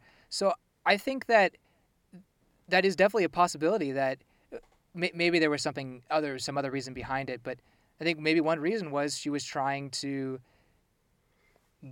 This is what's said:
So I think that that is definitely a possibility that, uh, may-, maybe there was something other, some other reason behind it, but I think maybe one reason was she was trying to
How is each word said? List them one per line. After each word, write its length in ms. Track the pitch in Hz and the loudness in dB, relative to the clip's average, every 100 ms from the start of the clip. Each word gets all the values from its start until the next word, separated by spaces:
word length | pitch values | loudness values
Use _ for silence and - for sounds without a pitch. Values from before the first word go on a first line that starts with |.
| _ _ - | _ _ -10
So 240 | - 196 - _ _ - | -2 -2 -2 _ _ 2
I 120 | 202 | 2
think 300 | 269 269 - | 0 -6 4
that 280 | 226 185 - _ _ _ _ _ 185 - _ _ _ - | 6 6 0 _ _ _ _ _ -20 -20 _ _ _ -2
that 160 | 185 190 | 2 2
is 100 | 175 | 6
definitely 300 | 196 226 170 | 4 4 2
a 40 | |
possibility 640 | - 175 143 156 214 143 | 2 0 2 0 0 0
that, 260 | 131 135 135 _ _ _ | 0 -2 -2 _ _ _
uh, 60 | 117 _ _ _ 170 | -18 _ _ _ -6
may-, 160 | 175 | -4
maybe 240 | 170 170 170 | 0 2 4
there 120 | 156 | 4
was 100 | 143 | 2
something 400 | 151 139 131 127 - | -2 -6 -8 -10 -2
other, 300 | 156 147 131 | 0 0 -4
some 180 | 135 139 | -6 -4
other 140 | 139 | -2
reason 220 | 135 127 127 | -4 -6 -10
behind 340 | 120 135 131 | -6 -6 -6
it, 120 | 123 | -8
but 160 | - 127 _ _ _ - | -8 -12 _ _ _ -6
I 20 | |
think 160 | 160 156 | -2 0
maybe 220 | 156 165 | 2 2
one 180 | 156 160 | 2 0
reason 300 | 156 220 165 | -2 -2 -2
was 260 | 143 147 139 | -2 -2 -4
she 120 | 151 | -4
was 140 | 143 | -6
trying 480 | - 151 135 139 139 | -4 -4 -2 -4 -6
to 480 | - 139 135 131 131 - _ _ _ _ _ _ _ _ _ _ _ _ _ 135 | -8 -6 -4 -6 -8 -12 _ _ _ _ _ _ _ _ _ _ _ _ _ -12